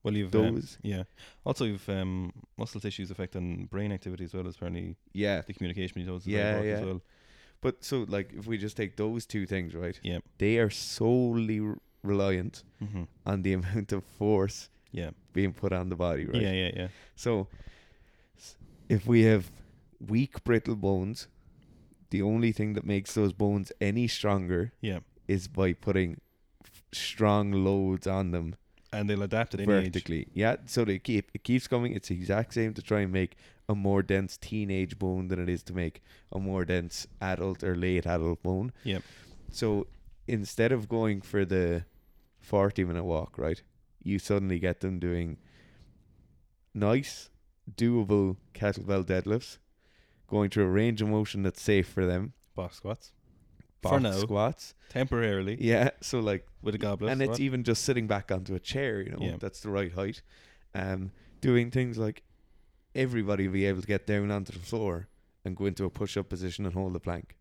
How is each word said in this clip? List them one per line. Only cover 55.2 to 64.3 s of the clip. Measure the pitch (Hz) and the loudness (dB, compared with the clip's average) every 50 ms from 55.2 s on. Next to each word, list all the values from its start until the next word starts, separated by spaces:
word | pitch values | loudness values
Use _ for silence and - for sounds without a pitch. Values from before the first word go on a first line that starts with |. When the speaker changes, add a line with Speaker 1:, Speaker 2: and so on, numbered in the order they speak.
| 117 107 101 95 95 98 113 131 | 2 2 2 0 0 -2 -2 0
Speaker 2:
Yeah, | - 113 117 101 123 139 - - | 2 4 6 6 4 2 2 -4
so, | - - - 123 | -8 -4 -2 0
like, | 110 104 98 95 - - - - | 2 0 0 0 -4 -12 -20 -6
Speaker 1:
With | - 104 104 | -4 -4 -2
a | |
goblet | 104 - 104 101 92 104 110 | -2 -2 -2 -2 -2 -2 -2
Speaker 2:
and | 135 131 | 0 0
it's | 135 107 | 0 0
Speaker 1:
squat. | 113 120 | 0 0
Speaker 2:
even | 139 135 131 127 117 | 0 0 0 0 2
just | 120 113 - - | 2 2 2 2
sitting | - 131 123 113 | 0 0 0 2
back | 107 104 98 - - | 0 0 -2 0 -2
onto | 98 95 92 98 95 | -4 -4 -2 -4 -6
a | 90 | -6
chair, | - - - 135 139 127 107 98 | -6 -6 -4 -2 -2 -2 -2 -4
you | 95 - | -4 -6
know, | - - | -6 -4
Speaker 1:
Yeah. | - - 82 - | -4 -4 -4 -4
Speaker 2:
that's | - 95 - - | -8 -8 -8 -8
the | - 107 | -6 -2
right | 98 98 98 85 | -2 0 -2 -2
height. | 87 92 98 101 120 - - - - - - - - - - _ - | -2 -4 -4 -4 -4 -8 -16 -20 -20 -20 -20 -20 -20 -20 -20 _ -6
Um, | 98 95 95 95 95 95 95 - - - - - - | -6 -4 -2 -4 -4 -6 -8 -10 -16 -20 -20 -12 0
doing | - 131 123 120 120 120 | 2 6 6 6 4 4
things | 120 127 127 123 117 | 0 -2 -2 -2 -2
like | 113 110 107 - - - _ _ _ _ _ - - _ _ _ _ _ _ _ | -2 -2 -4 -4 -6 -18 _ _ _ _ _ -20 -20 _ _ _ _ _ _ _
everybody | 131 131 127 123 113 104 101 104 98 95 | -2 -2 0 0 0 0 2 2 2 2
will | 95 92 | 2 2
be | 98 98 | 2 2
able | 98 95 92 | 2 2 0
to | 90 | 0
get | 101 101 95 - | -2 -2 -2 0
down | - 104 101 101 101 | 0 0 0 2 0